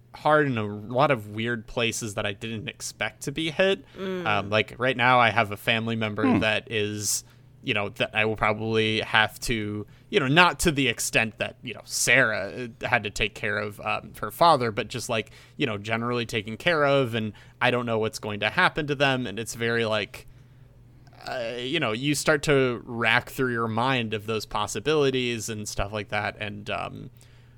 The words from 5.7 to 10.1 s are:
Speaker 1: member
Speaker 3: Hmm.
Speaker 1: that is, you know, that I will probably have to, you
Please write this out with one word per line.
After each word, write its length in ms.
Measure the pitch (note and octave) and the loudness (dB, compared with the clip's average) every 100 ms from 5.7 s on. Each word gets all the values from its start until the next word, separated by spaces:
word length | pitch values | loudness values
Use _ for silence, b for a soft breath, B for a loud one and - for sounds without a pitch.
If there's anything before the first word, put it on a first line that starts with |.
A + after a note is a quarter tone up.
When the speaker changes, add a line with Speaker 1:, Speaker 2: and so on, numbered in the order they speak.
| A2+ A2+ A2+ | 0 0 -2
Speaker 1:
member 300 | G#2+ G#2 A#2+ | -2 0 2
Speaker 3:
Hmm. 120 | A2+ | 2
Speaker 1:
that 340 | A2 G#2+ - | 2 0 -2
is, 500 | A2 G#2 G#2 G#2 - - b b - | -4 -2 -4 -4 -4 -6 b b -10
you 120 | - | -2
know, 160 | G#2+ G#2 | -2 -2
that 220 | - A#2+ | -2 -2
I 100 | A2 | 0
will 120 | A2 A2 | 0 2
probably 640 | A2 G#2+ A2 A2 A2 A2 | 0 0 0 0 2 0
have 380 | - A2+ G#2+ - | 2 4 4 0
to, 460 | - A2+ G#2 G#2 G#2 b | -4 -4 -4 -6 -10 b
you 120 | b | b